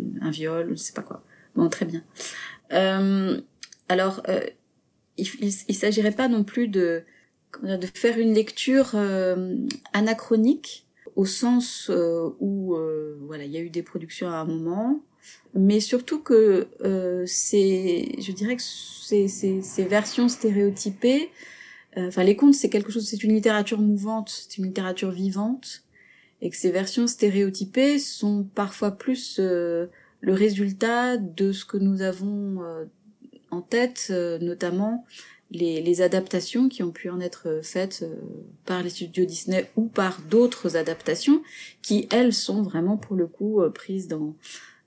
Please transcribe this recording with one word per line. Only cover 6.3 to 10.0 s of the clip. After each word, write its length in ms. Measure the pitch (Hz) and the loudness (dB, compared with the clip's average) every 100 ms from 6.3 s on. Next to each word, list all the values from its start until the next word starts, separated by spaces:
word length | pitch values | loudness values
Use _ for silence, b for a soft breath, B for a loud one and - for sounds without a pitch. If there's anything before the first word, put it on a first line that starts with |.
| 226 | 2
plus 240 | 202 - 240 | 0 0 0
de, 360 | 196 175 165 165 b b _ _ | 2 0 0 -6 b b _ _
comment 160 | - 196 | -10 -6
dire, 120 | 185 | -4
de 80 | 185 | -6
faire 240 | - 233 226 | -2 0 2
une 160 | 226 | 4
lecture, 580 | 214 214 - - 269 254 214 | 4 2 -2 2 4 4 2
euh, 600 | 202 190 185 185 185 185 - - - | 0 0 0 0 -2 -4 -4 -6 -4
anachronique 920 | 208 | 0